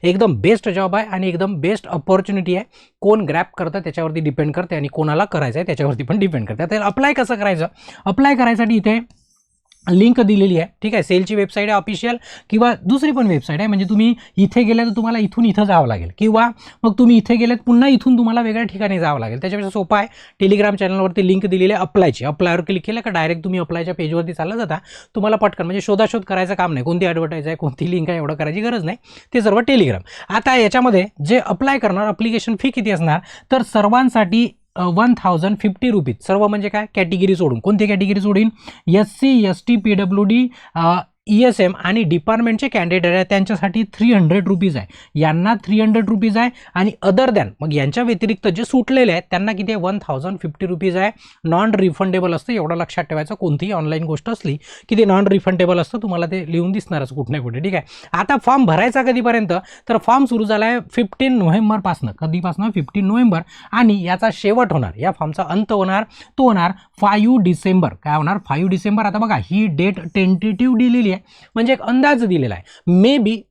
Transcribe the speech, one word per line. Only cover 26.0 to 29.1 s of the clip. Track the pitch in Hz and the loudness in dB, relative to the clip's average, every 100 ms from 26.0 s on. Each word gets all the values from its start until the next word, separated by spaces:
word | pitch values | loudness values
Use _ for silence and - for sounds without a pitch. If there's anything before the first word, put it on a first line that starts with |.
| 220 233 | 0 -2
करायचं | 190 190 185 | -4 -4 -4
काम | 190 180 | -2 -2
नाही, | 147 | -2
कोणती | 127 170 180 | -2 -2 -2
ॲडव्हर्टाइज | 165 160 160 151 | -2 -4 -6 -8
आहे, | 160 | -6
कोणती | 151 135 160 | -6 -6 -4
लिंक | 180 160 | -4 -2
आहे, | 170 | -4
एवढं | 151 151 | -4 -4
करायची | 156 170 | -6 -4
गरज | 220 240 | -4 -4
नाही, | 160 214 _ | -6 -8 _